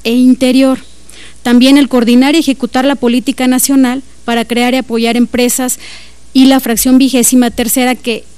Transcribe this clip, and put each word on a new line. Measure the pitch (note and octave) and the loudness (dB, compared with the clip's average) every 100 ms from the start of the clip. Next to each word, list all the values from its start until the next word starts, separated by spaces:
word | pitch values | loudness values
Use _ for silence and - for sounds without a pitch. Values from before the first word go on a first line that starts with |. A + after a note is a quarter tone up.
e | A3+ | -4
interior. | B3 B3+ B3+ B3+ C4 C4 B3+ - - - - - - | 0 2 2 2 2 0 -2 -8 -20 -20 -20 -20 -10
También | A#3+ A#3+ C4 C#4 | 0 2 4 4
el | C4 | 2
coordinar | B3 A#3 B3 C4+ D#4+ | 0 2 2 2 0
y | |
ejecutar | C#4 B3+ A#3+ B3+ | -2 -4 -4 -2
la | C#4 | -2
política | C#4+ A#3+ B3 C4+ - B3+ | -2 -2 -2 -4 -4 -2
nacional | B3+ - C4+ B3 C4 - - | -2 0 0 0 -2 -12 -14
para | - A#3 | -4 -4
crear | A3+ A#3+ B3 | -2 -2 0
y | C4 | -2
apoyar | B3+ A#3 A3+ A#3+ | -4 -4 -2 0
empresas | A#3 A#3+ B3 - B3+ - - - - - - | -2 0 -2 -2 -6 -8 -14 -20 -20 -20 -4
y | C4 | 2
la | C4+ C4 | 4 2
fracción | A#3+ A3 B3+ C4 | 0 -2 0 2
vigésima | C4+ B3 A3+ B3+ A#3+ | 2 0 0 0 0
tercera, | - A#3 C4+ B3 | -4 -4 -2 -2
que | B3 A#3+ A3 - | -4 -6 -8 -12